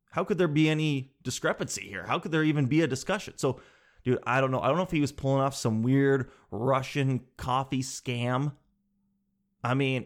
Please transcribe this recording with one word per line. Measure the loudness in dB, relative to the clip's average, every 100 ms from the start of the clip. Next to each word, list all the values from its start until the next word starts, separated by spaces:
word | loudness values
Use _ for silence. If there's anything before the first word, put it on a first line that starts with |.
| _
how | -6
could | -2 2
there | 4
be | 4 4
any | 4 2 0 -4 _
discrepancy | -8 -2 -2 -2 -4 -8 -10
here? | -10 -4
How | -4
could | 0
there | 0
even | 2 2 2
be | 4
a | 2
discussion? | 0 -2 -4 -6 -2
So, | -2 -2 -10 _ _ _
dude, | -2 -2
I | 0 0
don't | 2
know. | 0
I | 0
don't | 0
know |
if | 0
he | 0
was | -2
pulling | -2 0 0
off | 0 -2
some | -2 0
weird | 2 4 4 2 0 -12 _
Russian | -4 0 0 -2 -2 0 -2 -6 -8
coffee | -2 -2 -2 -4
scam. | -4 -8 -8 -4 -2 -2 -2 -6 _ _ _ _ _ _ _ _ _ _
I | -2
mean, | 0 0 -2